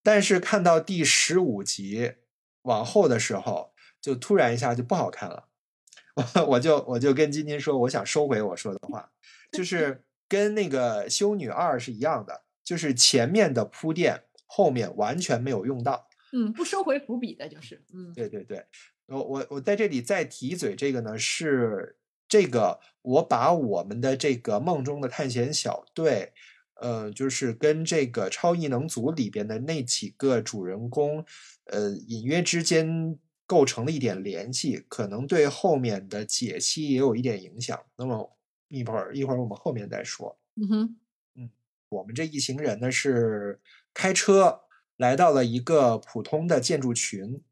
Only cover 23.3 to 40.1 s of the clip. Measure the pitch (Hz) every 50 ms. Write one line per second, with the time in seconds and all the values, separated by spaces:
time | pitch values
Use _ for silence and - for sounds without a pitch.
23.3 | 139 117 123 156 180 170 139 110 98 87 - 101 104 120 123 131 135 135 143 147
24.3 | 131 120 - - 110 - 143 175 170 147 127 139 143 143 139 123 - - 135 131
25.3 | 117 123 120 139 156 - - 117 - - - _ _ - 160 151 123 101 90 -
26.3 | _ - - - _ _ _ _ _ - 113 123 117 110 107 107 104 - 135 135
27.3 | 123 - 139 123 113 117 151 151 151 160 160 160 170 156 139 120 113 113 98 92
28.3 | - - - 170 175 175 160 143 127 117 - 160 - 123 113 143 165 160 120 101
29.3 | - 107 104 107 110 110 127 156 165 151 123 120 - - 107 98 - _ 139 135
30.3 | 127 113 107 - - 104 92 90 95 104 117 120 120 151 143 147 151 156 160 _
31.3 | - - - - - _ _ - - 104 104 101 101 - - 113 117 113 110 127
32.3 | 156 175 175 - - 170 160 - 170 160 160 160 165 165 160 160 160 - _ _
33.3 | _ _ _ - 196 156 139 - - 113 117 151 160 147 123 113 92 95 95 101
34.3 | 92 85 101 120 131 - - - 104 - - _ - - 110 98 98 110 135 139
35.3 | 185 165 147 135 117 - - 185 156 135 127 117 104 95 98 95 104 104 107 -
36.3 | - - 123 104 78 - - - - 160 156 143 135 127 139 135 110 117 123 127
37.3 | 110 98 92 92 90 117 120 - - - - _ _ - 123 131 117 110 - -
38.3 | _ _ _ _ _ _ _ _ 147 131 120 113 110 107 92 - - 139 135 135
39.3 | 131 127 123 110 101 - _ 170 131 113 101 90 - 101 101 -